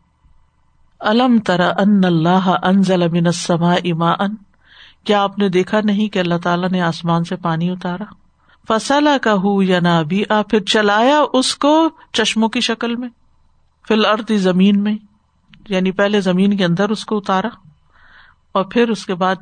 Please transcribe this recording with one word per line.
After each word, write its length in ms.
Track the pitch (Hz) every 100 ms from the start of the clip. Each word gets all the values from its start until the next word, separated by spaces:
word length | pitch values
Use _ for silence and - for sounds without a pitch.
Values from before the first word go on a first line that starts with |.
| _ _ _ _ _ _ _ _ _ - -
أَلَمْ 300 | 220 254 233 214
تَرَ 380 | 180 175 -
أَنَّ 240 | 202 202 185
اللَّهَ 640 | 170 165 185 190 170 180
أَنزَلَ 400 | 196 180 185 175
مِنَ 160 | 170 170
السَّمَاءِ 640 | 170 - 170 170 185 180
مَاءً، 440 | 165 170 - 196 214 - _ _ - - _
کیا 200 | - 208
آپ 160 | 202 196
نے 100 | 202
دیکھا 300 | 180 185 214
نہیں 240 | 214 202 214
کہ 120 | 196
اللہ 160 | 175 170
تعالیٰ 260 | 175 175 180
نے 120 | 185
آسمان 420 | 170 165 170 170
سے 120 | 170 180
پانی 340 | 175 160 175
اتارا؟ 340 | 180 185 180 208 - _ _ _ _ -
فَسَلَكَهُ 960 | 220 214 277 294 277 226 208 196 196
يَنَابِيعَ، 720 | 190 180 175 170 151 190 214 214 208
پھر 100 | 220
چلایا 600 | - 220 208 208 247 302 285
اس 220 | 254 262 -
کو 340 | 285 311 320 - -
چشموں 360 | - 214 220 220
کی 100 | 247
شکل 360 | 233 226 233 233
میں، 140 | 247 - _ _ _ _ _ _ -
فِي 80 | 220
الْأَرْضِ، 400 | 208 214 220 214
زمین 480 | 185 180 190 202
میں، 120 | 208 214 - _ _ _ _ - -
یعنی 220 | 190 185
پہلے 300 | 185 202 208
زمین 360 | 185 180 202 202
کے 80 | 180
اندر 240 | 170 208
اس 160 | 214 -
کو 120 | 214
اتارا 300 | 208 190 214 - - _ _ _ - - - _ _
اور 120 | 196
پھر 260 | 190 247 233
اس 160 | 208 -
کے 100 | 180
بعد 200 | 185 185